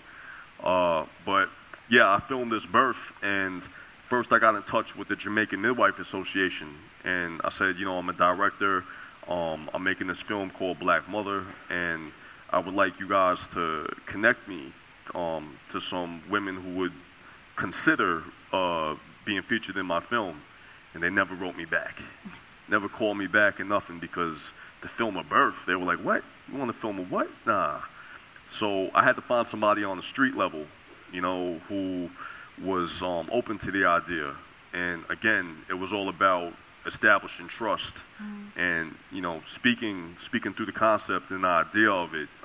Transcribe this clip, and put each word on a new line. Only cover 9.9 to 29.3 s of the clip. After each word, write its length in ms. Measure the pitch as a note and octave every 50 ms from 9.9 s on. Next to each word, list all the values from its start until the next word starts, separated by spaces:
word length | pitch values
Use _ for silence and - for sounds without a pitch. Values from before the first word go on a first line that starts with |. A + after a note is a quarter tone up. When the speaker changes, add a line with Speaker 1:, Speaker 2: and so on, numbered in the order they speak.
| F#2+ - F#2+ F#2
Speaker 1:
this 140 | F2+ -
film 300 | - - G#2+ G#2 G2 F#2
called 260 | - - G2 F#2 F2 D2
Black 280 | E2+ F#2 E2+ D#2+ D#2+ F2
Mother, 360 | F#2+ G#2+ G#2 G2+ G2 G2 F#2 G2 G2+ - - -
and 400 | E2+ F2 F2 F2 E2 D#2+ D#2+ D#2 D2+ - - - - - - -
I 80 | - G2
would 160 | F2 F#2 F#2+
like 240 | G2 G2 F#2 F2 -
you 80 | F#2+ F#2+
guys 400 | G2 G2 F#2 F2+ F2+ E2 - -
to 380 | - F#2+ E2+ D#2+ D#2+ D2+ D2 - - - -
connect 420 | - - G2 G#2+ A#2 B2 - - -
me, 240 | F#2+ E2 C2+ C2+ E2 - - - - - - - -
um, 420 | F2 F2 E2 D#2+ D#2+ D2+ D2+ C#2 - - -
to 80 | - F#2+
some 420 | - - G2 F2+ F2 E2+ E2+ E2 D#2 E2
women 260 | G2 G#2 G2+ G2 F#2+ F#2
who 80 | F#2 F#2 F2 F#2
would 140 | F#2 F2 E2 D#2+ - - - - - - - - - - -
consider, 680 | - - F#2+ E2+ - - D#3 D#3 C#3+ A2+ F#2 E2+ D#2+ D#2 - - - - -
uh, 440 | - F#2+ F#2 F2 F2 E2 D#2+ D#2 D#2 - - - - - -
being 160 | - G2+ G2
featured 360 | F2+ - A#2 A2+ - - F#2+ G2
in 80 | F#2+ F2+
my 120 | E2+ E2+
film." 420 | - - A#2+ A#2+ G#2+ F2+ D#2 D2 - - - - - - - - - - -
And 80 | E2+
they 80 | E2 F2
never 240 | G2 G2+ G2 F2+ F#2
wrote 220 | F2+ F#2+ F2+ E2+ -
me 80 | -
back, 320 | D#2+ E2+ E2 - - - - - - - - -
<laughs> 440 | F#3+ - - - - - - - -
never 200 | G2+ G#2 G2 G2+
called 300 | - - A#2 G#2+ G#2 G2+
me 100 | G2 F#2
back 320 | F#2 G#2+ G#2 G2+ F#2+ -
or 40 | F#2+
nothing, 360 | G2 G#2 G2+ - - F2 E2+
because 540 | E2 D#2+ - F2 F2 E2 D#2+ D2 - - - - - - - -
to 60 | - -
film 300 | - - A#2 A2 G2 F2
a 60 | D#2+
birth, 420 | D2 - A#2 C#3 A#2+ G2 - -
they 100 | - F2+
were 100 | F#2 F2+
like, 140 | F2+ F2 E2 F#2+
"What? 200 | D#3+ G#3+ - - - - - - -
You 60 | - C3+
wanna 140 | C3+ A#2 A2
film 260 | - - A2 G2+ G2
a 40 | F2+
what? 260 | - - G#3+ C#4+ F4 - - -
Nah." 340 | A#2+ A2 G2 F2 D2+ C#2+ - - - - - - - - - - - - - - -
So 440 | - - A2 G#2+ G2+ F#2+ F#2 F2+ -
I 100 | - G2+
had 120 | C3 B2
to 60 | -
find 260 | - -